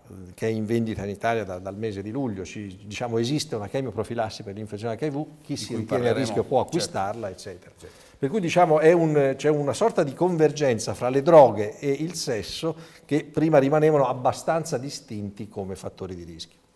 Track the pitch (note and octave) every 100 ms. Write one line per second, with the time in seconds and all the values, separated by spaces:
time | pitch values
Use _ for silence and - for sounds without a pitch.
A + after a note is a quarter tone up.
0 | - F#2+ F2+ F2+ A2+ A2 G#2 A#2 A2+ G2+
1 | G2+ G2 A#2 A#2 F#2+ F#2 F#2+ G2 A2+ G2
2 | G2+ B2 C3 F#2+ F2 G#2+ G2+ F#2 G#2 G#2
3 | A#2+ A#2 A#2 D3+ - A2+ G2+ C3+ C3 G2+
4 | G#2 A#2 A2 - G#2+ G2+ G#2+ G2+ A#2 A2
5 | D3+ C#3 D#3 - - C#3+ - A2+ A2 C3+
6 | A#2+ A2 B2 G#2+ - C3 G#2 E3+ - G#2+
7 | G2 A2+ G#2 F#2 G#2 F2+ - - E2+ -
8 | - _ C3+ A3 E3+ F3 F3 D#3 D#3+ F3
9 | D#3+ D3+ C3+ C3+ D3 D3 C#3+ A#2 A3+ A3+
10 | D3+ B2 F3 E3+ D3+ C#3+ C#3+ A2+ - G2+
11 | B2 C3+ C#3 E3 B2+ G#2 G#2 - C#3+ C#3
12 | D#3+ - - A2+ F#2 - D#3+ D#3+ - -
13 | - D3 - - D#3+ D3+ C3+ D#3 D#3 D3
14 | B2+ B2+ B2+ - - E3 D#3 B2+ C#3 -
15 | - G#2+ G2+ - G#2 G#2 F#2+ F#2 G2 -
16 | F#2+ F2+ E3+ E2+ - _ _